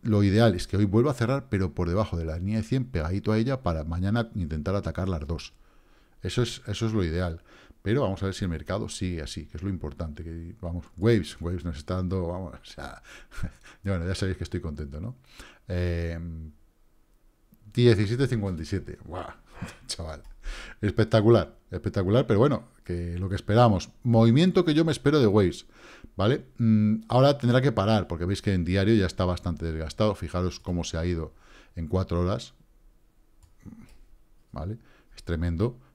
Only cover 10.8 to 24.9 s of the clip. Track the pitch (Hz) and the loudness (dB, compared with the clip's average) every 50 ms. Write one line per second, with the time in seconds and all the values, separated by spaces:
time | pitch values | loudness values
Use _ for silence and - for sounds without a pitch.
10.8 | - - - - 92 117 117 101 78 - - - - 85 92 87 80 87 76 71 | -10 -12 -6 0 2 4 4 2 2 -2 -8 -8 -6 -6 -4 -4 -4 -6 -8 -6
11.8 | - - 90 92 90 87 95 92 90 82 87 90 95 78 - - - - - - | -6 -6 -4 -4 -2 -2 -2 -2 -4 -4 -6 -8 -8 -12 -14 -16 -20 -20 -16 -16
12.8 | 71 65 - - - - - - - - - - - 67 - - - - - _ | -14 -14 -16 -18 -20 -20 -20 -20 -20 -14 -8 -8 -8 -8 -8 -12 -20 -20 -18 _
13.8 | - 98 98 87 82 90 95 - 101 95 92 - 87 - - 90 - 82 73 73 | -4 -4 -2 -2 -2 -4 -4 -2 -2 -2 -2 -4 -6 -6 -6 -6 -6 -6 -8 -8
14.8 | 76 69 69 76 92 120 131 - _ _ - - - - - _ _ - 92 87 | -8 -10 -10 -10 -10 -10 -12 -14 _ _ -20 -20 -20 -20 -20 _ _ -6 -4 -2
15.8 | 90 87 85 85 85 85 85 82 85 85 80 80 80 78 76 _ _ _ _ _ | -2 -2 -2 -2 -4 -4 -6 -6 -8 -10 -10 -10 -12 -14 -16 _ _ _ _ _
16.8 | _ _ _ _ _ _ _ _ _ _ _ _ _ _ _ _ - 104 104 120 | _ _ _ _ _ _ _ _ _ _ _ _ _ _ _ _ -20 -6 0 4
17.8 | 120 120 110 98 107 98 117 123 139 123 131 110 101 98 90 80 80 - 101 92 | 6 6 6 6 2 0 0 -2 -2 0 0 -2 -2 -2 -4 -6 -6 -4 -6 -6
18.8 | - - - - - - - - - - - - _ _ - - - - - - | -6 -8 -12 -14 -14 -12 -12 -10 -10 -12 -14 -20 _ _ -16 -14 -14 -14 -14 -14
19.8 | - - - - 82 78 76 - - - - - - - - - - - - - | -14 -12 -10 -10 -10 -10 -12 -14 -16 -18 -18 -12 -10 -10 -10 -10 -12 -18 -8 -4
20.8 | - 104 - - 107 - - 110 104 113 117 104 80 - - _ _ - - 90 | -4 -2 0 0 2 2 4 4 6 6 6 6 4 0 -6 _ _ -12 -10 -8
21.8 | - 101 - 104 92 90 104 127 123 120 110 98 123 151 131 - - - _ _ | -6 -4 -2 0 2 2 2 2 4 4 4 4 4 4 2 -2 -6 -10 _ _
22.8 | _ - 87 87 87 87 87 87 95 92 98 90 - - 101 117 123 117 101 90 | _ -8 -6 -6 -6 -6 -6 -6 -4 -4 -4 -4 -2 2 6 6 6 6 6 2
23.8 | - - - - - 123 117 113 113 117 113 139 175 185 175 185 175 165 151 156 | -2 -6 -12 -4 0 4 6 8 8 8 8 6 6 6 4 4 2 4 4 4
24.8 | 165 165 | 2 2